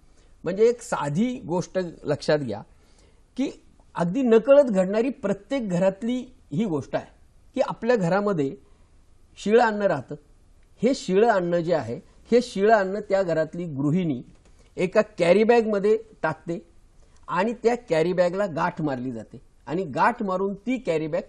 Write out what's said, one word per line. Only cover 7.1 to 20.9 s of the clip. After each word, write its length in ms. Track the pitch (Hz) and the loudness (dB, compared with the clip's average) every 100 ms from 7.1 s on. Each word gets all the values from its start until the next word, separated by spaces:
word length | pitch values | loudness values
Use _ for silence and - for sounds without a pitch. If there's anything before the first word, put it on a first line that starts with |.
| - - _ - - | -18 -20 _ -6 -4
की 60 | |
आपल्या 340 | - - 226 240 | -4 -2 0 0
घरामध्ये 600 | 170 190 208 170 139 - - - _ _ _ - - - | 2 0 0 0 -2 -6 -16 -20 _ _ _ -20 -20 -8
शिळं 200 | 196 233 | 2 4
अन्न 180 | 226 208 | 4 2
राहतं. 340 | 196 147 - 151 _ _ _ _ _ - | 0 -2 -6 -14 _ _ _ _ _ -4
हे 100 | 233 277 | -2 -2
शिळं 320 | - 185 233 | 0 2 4
अन्न 280 | 196 175 175 | 2 0 -2
जे 180 | 165 | 0
आहे, 220 | 160 117 120 - - - | -2 -2 -10 -14 -20 0
हे 80 | 240 | 0
शिळं 320 | 247 190 208 | 2 0 4
अन्न 260 | 220 190 208 208 | 4 2 -4 -2
त्या 140 | 190 | 0
घरातली 420 | 175 160 160 175 175 | 0 0 -2 -6 -8
गृहिणी 560 | 135 143 180 165 127 - - _ - _ - | -4 0 0 0 -4 -10 -20 _ -20 _ -6
एका 240 | 185 214 | 0 0
कॅरीबॅगमध्ये 1000 | 214 - 170 196 220 240 220 202 208 220 - - | 0 0 4 4 6 4 2 0 0 0 -4 -6
टाकते 440 | 160 - 170 170 - - - - - - - | -6 -6 -8 -10 -12 -20 -20 -20 -20 -20 -6
आणि 260 | 170 220 233 | -2 -2 0
त्या 120 | 220 240 - | -2 -2 0
कॅरीबॅगला 560 | 156 170 180 175 190 202 | 0 2 2 0 0 -4
गाठ 360 | 156 170 - | -4 -4 -2
मारली 300 | 151 127 131 | -4 -4 -6
जाते 300 | 113 104 127 - _ - | -10 -12 -20 -20 _ -8
आणि 160 | 170 | -6
गाठ 400 | 170 151 208 233 | -4 0 0 0
मारून 300 | 202 185 196 | -4 -4 -4
ती 240 | 196 247 254 | -6 -6 -4
कॅरीबॅग 440 | 180 | -2